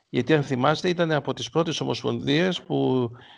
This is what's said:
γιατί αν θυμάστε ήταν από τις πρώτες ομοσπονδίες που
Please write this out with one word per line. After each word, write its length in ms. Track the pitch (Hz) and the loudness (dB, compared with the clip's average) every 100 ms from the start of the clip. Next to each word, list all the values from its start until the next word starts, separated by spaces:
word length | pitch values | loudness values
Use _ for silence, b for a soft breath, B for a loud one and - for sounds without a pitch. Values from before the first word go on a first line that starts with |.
| B | B
γιατί 240 | 135 123 | -2 2
αν 100 | 156 | 2
θυμάστε 460 | 139 123 143 156 180 | 2 2 2 2 0
ήταν 220 | 170 165 | 0 0
από 220 | 147 131 | 0 -2
τις 160 | 131 - | -6 -4
πρώτες 300 | 156 170 139 | -2 -2 -2
ομοσπονδίες 840 | 135 127 123 120 135 151 185 175 | -4 -4 -4 -2 0 2 0 -2
που 480 | - 139 135 131 117 120 B | -4 0 2 0 -2 -6 B